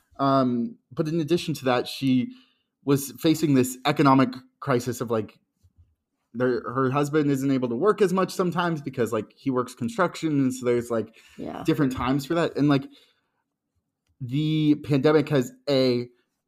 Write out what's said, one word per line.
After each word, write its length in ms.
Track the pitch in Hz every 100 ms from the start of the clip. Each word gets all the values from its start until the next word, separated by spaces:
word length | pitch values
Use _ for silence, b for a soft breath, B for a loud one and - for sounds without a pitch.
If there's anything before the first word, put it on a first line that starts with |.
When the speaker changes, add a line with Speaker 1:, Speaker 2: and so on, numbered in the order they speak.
| B -
Speaker 1:
um, 580 | 139 135 127 120 117 - _
but 160 | - 156
in 100 | 170
addition 360 | 147 175 -
to 100 | 147
that, 240 | 127 123 -
she 400 | - 135 127 120 B B B _ _
was 280 | - 139 - -
facing 360 | 165 156 160
this 240 | 135 127 -
economic 460 | 143 147 143 135 131 - - _
crisis 400 | - 123 123 117
of, 100 | 117
like, 280 | 113 101 - _ _ _ _ _ _ _ _ _
their, 280 | 117 127 123
her 280 | - 123 131
husband 400 | 139 147 151 147
isn't 200 | 139 139
able 180 | 135 123
to 80 | 120
work 260 | 196 202
as 100 | 196
much 200 | 190 180
sometimes 480 | - 185 175 175 160
because, 320 | 143 127 113
like, 200 | 110 104 _
he 140 | 139
works 240 | 127 120
construction, 580 | - 117 117 175 - 160 147
and 140 | 131
so 120 | 127 123
there's, 240 | 120 117
like, 260 | 117 104 b b -
Speaker 2:
Yeah. 280 | - -
Speaker 1:
different 320 | 165 160 139 127
times 300 | 127 143 139
for 80 |
that. 220 | 165 160 -
And, 120 | 147
like, 200 | 139 - b b b b b _ _ _ _ _ _ _ -
the 540 | 120 135 156 156 151 147
pandemic 520 | - 143 147 151 147
has, 240 | 147 127 - -
A, 400 | 139 131 123 123 _ _ _